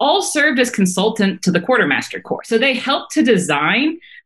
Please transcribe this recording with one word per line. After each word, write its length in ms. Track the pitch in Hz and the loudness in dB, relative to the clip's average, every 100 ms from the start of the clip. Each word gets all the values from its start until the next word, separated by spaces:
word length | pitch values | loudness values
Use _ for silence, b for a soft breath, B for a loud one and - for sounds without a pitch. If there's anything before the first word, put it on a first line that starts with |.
all 200 | 277 381 | 0 0
served 380 | 370 302 294 262 | -2 0 0 2
as 120 | 240 | 0
consultant 720 | - 185 185 214 220 196 185 | 0 0 2 -2 0 0 0
to 100 | 185 | -2
the 80 | 175 | 0
Quartermaster 580 | 185 247 156 120 - - | 2 2 2 -2 -4 -12
Corps. 240 | - - | -10 -10
So 140 | - 226 | -2 0
they 160 | 269 | 0
helped 380 | 233 254 311 - | 0 -2 -4 -2
to 100 | 311 | 0
design 800 | 254 190 156 147 156 220 302 330 B B | 2 2 2 0 0 0 0 -4 B B